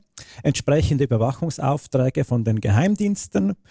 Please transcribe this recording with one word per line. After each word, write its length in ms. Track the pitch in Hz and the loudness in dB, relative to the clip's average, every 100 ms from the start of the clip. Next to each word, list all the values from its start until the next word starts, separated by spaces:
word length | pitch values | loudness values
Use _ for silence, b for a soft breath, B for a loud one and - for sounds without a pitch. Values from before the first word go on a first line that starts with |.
| _ - B B | _ -20 B B
entsprechende 640 | 147 - - 147 - 143 | -2 -2 0 2 2 0
Überwachungsaufträge 1200 | - 113 113 131 165 - 135 143 - 135 131 - | 2 0 0 -2 -6 -2 -2 -2 -2 0 0 0
von 180 | 127 123 | 0 0
den 200 | 113 110 | 0 0
Geheimdiensten, 920 | 104 104 185 208 208 202 - 202 196 196 B | 2 2 2 0 -2 -4 -4 -2 -2 -4 B